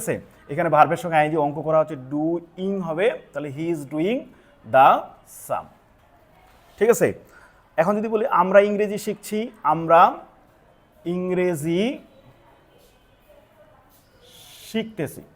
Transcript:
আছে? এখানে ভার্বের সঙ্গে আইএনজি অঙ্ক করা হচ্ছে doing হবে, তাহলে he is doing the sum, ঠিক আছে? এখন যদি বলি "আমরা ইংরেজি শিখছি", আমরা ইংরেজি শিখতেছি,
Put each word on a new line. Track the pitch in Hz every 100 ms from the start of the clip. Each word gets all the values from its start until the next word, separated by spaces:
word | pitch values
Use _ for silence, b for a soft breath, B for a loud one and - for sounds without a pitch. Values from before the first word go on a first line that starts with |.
আছে? | - 117 - b b
এখানে | 143 170 151
ভার্বের | 147 160
সঙ্গে | 180 160
আইএনজি | 151 160 147
অঙ্ক | 147 151
করা | 156
হচ্ছে | 156 147 127
doing | 147 160 170 170 - 190 196 165
হবে, | 156 220 - -
তাহলে | 143 147 135
he | 165
is | 160 139
doing | 156 180 262 - b b b 110
the | 131 143 247 - - - - -
sum, | 104 - _ _ _ _ _ _ _ _ _ _ -
ঠিক | 220
আছে? | 226 139 - - b b b b -
এখন | 170 208
যদি | 220
বলি | 214 220 -
"আমরা | 185 202 208
ইংরেজি | 202 208 208 -
শিখছি", | 202 - 214 240 - 147
আমরা | 160 165 165 208 - - _ _ _ _ _ _ _ 165 180
ইংরেজি | 185 185 180 160 160 170 226 302 - _ - _ _ _ _ _ _ _ _ _ _ - _ _ 622 _ _ _ _ _ _ - - - -
শিখতেছি, | 220 220 - 143 - -